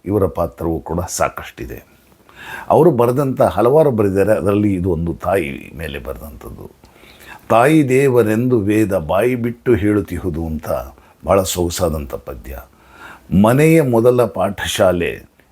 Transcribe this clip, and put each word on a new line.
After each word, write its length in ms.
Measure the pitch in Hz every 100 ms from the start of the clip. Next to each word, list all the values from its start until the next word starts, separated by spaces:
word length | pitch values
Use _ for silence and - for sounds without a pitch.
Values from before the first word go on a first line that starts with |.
ಇವರ 220 | - 101 92
ಪಾತ್ರವೂ 540 | 80 85 - 82 80
ಕೂಡ 180 | - 82 90
ಸಾಕಷ್ಟಿದೆ. 760 | - 78 - - - 62 - - _ _ _ _ - - - -
ಅವರು 220 | 117 170
ಬರೆದಂಥ 520 | 127 120 123 139 120
ಹಲವಾರು 480 | 113 87 113 151 147
ಬರೆದಿದ್ದಾರೆ, 420 | 113 101 95 98
ಅದರಲ್ಲಿ 420 | 104 87 104 104
ಇದು 160 | 95 92
ಒಂದು 240 | 82 85
ತಾಯಿ 580 | 76 87 95 71 67 - 69
ಮೇಲೆ 220 | 80 69
ಬರೆದಂಥದ್ದು. 720 | - 67 - - - - - _ - _ - - - - -
"ತಾಯಿ 400 | 113 131 160 135
ದೇವರೆಂದು 720 | 127 139 123 107 110 127 123
ವೇದ 380 | 98 107 107 95
ಬಾಯಿ 380 | 78 92 120
ಬಿಟ್ಟು 400 | 127 117 117 -
ಹೇಳುತ್ತಿಹುದು" 720 | 110 104 104 92 87 95 78 80
ಅಂತ 220 | 78 - 73 65 - _ _ -
ಭಾಳ 160 | 98
ಸೊಗಸಾದಂಥ 720 | 92 90 85 85 87 76 71
ಪದ್ಯ. 440 | 64 - 69 65 65 - _ _ - - - - 90
"ಮನೆಯ 400 | 107 131 156 160
ಮೊದಲ 420 | 139 113 120 123
ಪಾಠಶಾಲೆ 1000 | 113 - 95 98 - - 95 90 80 50 - _ _